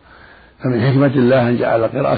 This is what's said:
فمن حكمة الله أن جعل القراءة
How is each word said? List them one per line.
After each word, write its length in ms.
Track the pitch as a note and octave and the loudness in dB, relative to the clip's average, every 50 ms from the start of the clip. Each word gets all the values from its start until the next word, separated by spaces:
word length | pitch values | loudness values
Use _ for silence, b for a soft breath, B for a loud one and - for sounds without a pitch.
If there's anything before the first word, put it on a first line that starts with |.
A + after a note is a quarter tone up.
| B B B B B B B B B B B _ | B B B B B B B B B B B _
فمن 220 | - C3 B2 A#2 | -4 -4 -2 0
حكمة 240 | B2 C#3 B2+ C3+ C#3+ C#3+ B2+ | 0 0 2 2 2 2 2
الله 340 | C#3 A#2+ A#2+ C3 C3+ A#2+ A#2+ | 2 2 2 2 2 2 0
أن 80 | A#2+ A#2 | 0 -2
جعل 260 | B2 A#2+ A#2 A2+ A2+ | -2 -2 -2 -2 -2
القراءة 320 | G#2+ A2+ C3 D3 C3+ C#3 | -2 -2 -4 -2 -2 -4